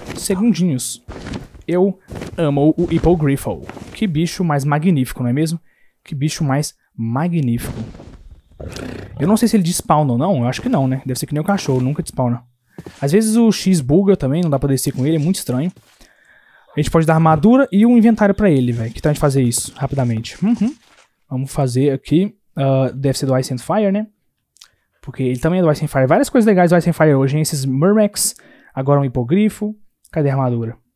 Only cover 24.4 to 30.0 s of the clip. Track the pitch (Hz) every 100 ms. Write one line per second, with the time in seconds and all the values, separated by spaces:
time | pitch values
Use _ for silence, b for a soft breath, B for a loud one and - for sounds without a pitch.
24.4 | _ _ b b b _ - - 127 127
25.4 | 160 185 170 147 151 139 131 180 285 254
26.4 | 220 185 175 175 170 160 156 135 135 147
27.4 | 156 147 135 131 175 220 208 - - -
28.4 | b b b 135 135 143 139 123 120 185
29.4 | 214 - 214 214 - _